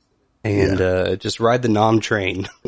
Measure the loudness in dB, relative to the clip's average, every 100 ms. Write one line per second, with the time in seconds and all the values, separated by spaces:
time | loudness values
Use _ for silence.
0 | _ _ _ _ -2 0 0 2 0 0
1 | -2 -4 -6 -2 2 2 2 2 4 2
2 | 0 -2 -2 -4 -8 -12